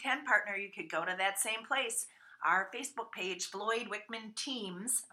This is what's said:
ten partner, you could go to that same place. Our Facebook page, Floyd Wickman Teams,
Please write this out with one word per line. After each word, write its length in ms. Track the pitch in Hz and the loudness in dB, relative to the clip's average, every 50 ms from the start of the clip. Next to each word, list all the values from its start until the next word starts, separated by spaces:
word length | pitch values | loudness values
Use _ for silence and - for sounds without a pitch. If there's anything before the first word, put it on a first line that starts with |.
| - | 0
ten 220 | 269 254 294 294 | 0 0 0 4
partner, 300 | 262 220 208 202 208 202 | 4 4 4 4 2 -4
you 160 | 196 202 196 - | -4 -6 -6 -8
could 180 | 202 170 165 | -10 -8 -2
go 140 | 175 160 165 | -2 0 0
to 100 | 180 185 | 0 0
that 220 | 185 190 196 190 - | 2 2 2 2 2
same 260 | - 226 220 226 233 | 0 0 0 -4 -2
place. 420 | - - 269 254 226 220 - - - - - - - - - - | 0 2 2 2 2 0 -2 -4 -6 -10 -20 -20 -20 -10 0 4
Our 240 | 156 175 190 196 - - | 6 6 6 4 2 -2
Facebook 380 | 240 269 - - 254 220 - - | -6 -6 -4 -4 -6 -6 -6 -6
page, 320 | 220 180 190 180 175 - | -4 -2 -2 -2 -2 -4
Floyd 440 | - - 196 208 220 226 233 233 196 | -4 -4 -2 0 2 2 2 0 -2
Wickman 460 | 202 208 - - 226 226 220 214 - | -4 -6 -6 -8 -10 -10 -10 -8 -8
Teams, 680 | - - 285 262 240 202 185 180 180 208 254 - - - - | -6 -4 -4 -4 -4 -4 -4 -6 -4 -2 0 0 0 -2 -4